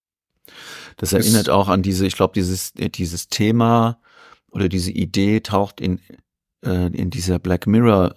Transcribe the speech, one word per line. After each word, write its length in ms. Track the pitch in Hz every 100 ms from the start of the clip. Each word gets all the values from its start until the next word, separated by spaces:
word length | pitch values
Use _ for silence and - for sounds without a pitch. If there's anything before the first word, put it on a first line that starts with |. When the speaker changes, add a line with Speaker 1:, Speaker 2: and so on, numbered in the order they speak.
| _ _ _ _ _ - - - - -
Speaker 1:
Das 140 | 92
Speaker 2:
Es 140 | 92 104
Speaker 1:
erinnert 240 | 110 -
auch 200 | 98 98
an 120 | 92
diese, 240 | 95 92 98
ich 100 | -
glaub, 180 | 92
dieses, 380 | 104 90 92 - -
äh, 140 | 87
dieses 380 | - 87 85 -
Thema 720 | - 104 117 117 117 113 117 _ _ - _ _
oder 180 | - 95
diese 220 | 90 92
Idee 480 | - 90 98 98 110
taucht 420 | - 98 101 -
in, 180 | 92 90 - - _ _ _ _
äh, 240 | - 90 90
in 220 | - 90
dieser 300 | - 90 90
Black 260 | 92 90 -
Mirror, 500 | 110 120 101 90